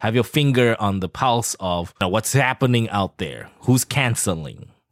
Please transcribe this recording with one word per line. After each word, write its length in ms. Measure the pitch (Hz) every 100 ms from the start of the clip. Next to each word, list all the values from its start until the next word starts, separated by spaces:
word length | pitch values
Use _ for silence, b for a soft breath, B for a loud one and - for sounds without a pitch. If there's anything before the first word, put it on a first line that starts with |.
have 140 | 107 120
your 80 |
finger 520 | 117 151 143 123 120 113
on 200 | 104 98
the 100 | 90
pulse 460 | - 131 117 - -
of, 340 | 92 87 90 -
you 40 | 92
know, 40 |
what's 240 | 101 -
happening 560 | 135 127 131 127 120 113
out 280 | 101 92 -
there. 300 | 80 58 - -
Who's 240 | - 127 -
canceling, 840 | - 127 117 - 82 71 - - _ _